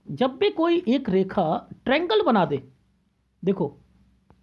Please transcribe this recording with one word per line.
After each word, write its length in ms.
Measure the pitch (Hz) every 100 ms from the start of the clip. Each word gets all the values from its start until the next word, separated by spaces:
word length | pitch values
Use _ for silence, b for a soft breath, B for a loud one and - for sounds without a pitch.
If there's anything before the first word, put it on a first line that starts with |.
| -
जब 260 | 143 262 262
भी 100 | 415
कोई 320 | 415 330 339 220
एक 200 | 269 277
रेखा 360 | 185 190 202 160 185 - -
ट्रायंगल 380 | - 285 349 440
बना 220 | 349 220
दे, 120 | 160 139 - _ _ _ _ _ _ _
देखो 240 | 175 190 151 - _ _ _ _ _ _